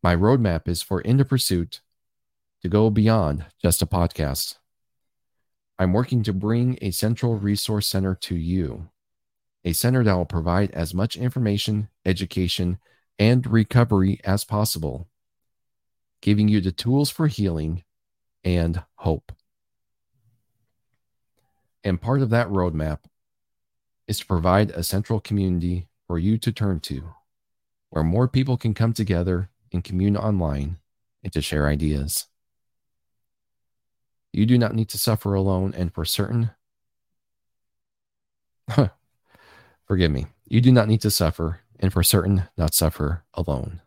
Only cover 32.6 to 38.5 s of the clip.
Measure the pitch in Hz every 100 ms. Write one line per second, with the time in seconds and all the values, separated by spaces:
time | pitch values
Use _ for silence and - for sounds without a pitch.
32.6 | _ _ _ _ _ _ _ _ _ _
33.6 | _ _ _ _ _ _ _ - 110 123
34.6 | 110 113 110 - - 110 - 98 95 92
35.6 | 95 - 87 - 80 - 98 117 113 _
36.6 | _ _ _ _ _ _ _ _ _ _
37.6 | _ _ _ _ _ _ _ _ _